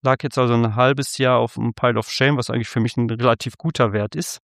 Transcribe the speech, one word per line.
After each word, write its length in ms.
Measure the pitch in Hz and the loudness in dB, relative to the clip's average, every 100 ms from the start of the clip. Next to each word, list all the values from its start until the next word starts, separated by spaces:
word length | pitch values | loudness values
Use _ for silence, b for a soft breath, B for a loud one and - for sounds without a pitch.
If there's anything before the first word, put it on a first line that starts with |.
Lag 200 | 131 131 | 2 0
jetzt 160 | 139 - | 0 0
also 160 | 123 | 2
ein 200 | 117 117 | 2 2
halbes 440 | 110 127 139 135 - | 2 2 2 0 0
Jahr 200 | 131 123 | 2 2
auf 200 | 117 - | 0 -2
einem 160 | 117 | -6
Pile 240 | - 123 117 | 0 0 0
of 120 | - | -4
Shame, 260 | - 135 143 | 0 2 2
was 140 | - | -2
eigentlich 180 | 117 113 | -4 -2
für 120 | 123 | -2
mich 160 | 113 - | 0 0
ein 120 | 120 | -2
relativ 480 | 117 123 113 - - | 0 0 0 -4 -6
guter 340 | 160 - 113 | -6 0 0
Wert 240 | 104 104 - | 0 -4 -6
ist. 240 | 170 - | -8 -12